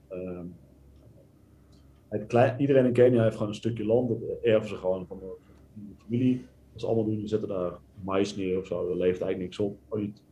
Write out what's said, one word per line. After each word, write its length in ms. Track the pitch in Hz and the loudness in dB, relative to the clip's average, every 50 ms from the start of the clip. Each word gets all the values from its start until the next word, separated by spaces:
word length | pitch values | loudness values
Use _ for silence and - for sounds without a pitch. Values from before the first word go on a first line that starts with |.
| _ - | _ -14
ehm, 380 | 92 90 92 92 90 87 87 90 87 - - - - - - - - - - - - - - - _ _ _ _ - - - _ - - - - - _ _ _ | -12 -10 -10 -10 -10 -10 -12 -14 -14 -18 -20 -20 -20 -20 -20 -20 -20 -20 -20 -20 -20 -20 -20 -20 _ _ _ _ -20 -20 -20 _ -20 -20 -20 -20 -20 _ _ _
het 180 | 107 104 - | -6 -6 -4
klei-, 280 | - 120 117 127 - - - | 0 4 4 4 4 2 2
iedereen 260 | 143 135 135 131 127 | 2 4 6 6 6
in 80 | 123 120 | 6 6
Kenia 300 | 123 123 123 123 113 113 | 6 6 8 6 6 4
heeft 120 | 110 - | 2 2
gewoon 140 | - 113 104 | 0 -2 -4
een 60 | 104 | -4
stukje 300 | - - 117 117 110 107 | -4 -4 -4 -4 -2 0
land, 240 | 104 113 127 127 117 | 2 2 2 2 0
dat 100 | 110 - - 82 - - - | -2 -4 -4 -6 -6 -2 2
erven 260 | 117 107 107 107 101 | 4 4 4 2 -2
ze 80 | 95 | -6
gewoon 300 | 92 95 92 95 95 90 | -4 -2 -2 -2 -4 -6
van 120 | - 95 92 | -10 -14 -14
de, 180 | 95 92 92 - - - - - - - - | -12 -14 -14 -14 -18 -20 -20 -20 -20 -20 -20
van 100 | 107 104 101 | -18 -18 -18
de 160 | - - - | -18 -18 -8
familie. 420 | - 120 123 131 127 123 123 - - - _ - - - | -4 -2 2 2 2 2 0 -4 -12 -20 _ -20 -20 -14
Wat 80 | - | -8
ze 60 | - | -4
allemaal 180 | 92 113 113 107 | -2 0 0 0
doen, 160 | 107 107 104 | 0 -2 -2
ze 60 | 104 | -2
zetten 220 | - 107 107 104 104 | -2 -2 -2 -2 -4
daar 240 | 98 92 90 87 87 - - _ _ 101 92 | -4 -4 -4 -4 -6 -8 -14 _ _ -10 -6
mais 320 | 95 95 98 101 98 - | -2 0 2 2 0 -2
neer 220 | 98 95 92 92 92 | -4 -2 -2 -2 -2
of 80 | 92 | -2
zo, 200 | - 87 87 90 | -4 -4 -4 -2
daar 100 | 90 87 | -2 0
leeft 240 | 90 90 92 90 - | 2 2 2 2 0
eigenlijk 180 | 90 95 95 95 | -2 -4 -4 -4
niks 200 | 92 90 - - | -6 -6 -4 -4
op. 200 | 104 98 98 - - - | -4 -4 -4 -8 -10 -8
Ook 120 | 113 107 | -6 -6
niet 220 | 104 104 - - _ _ | -4 -6 -8 -12 _ _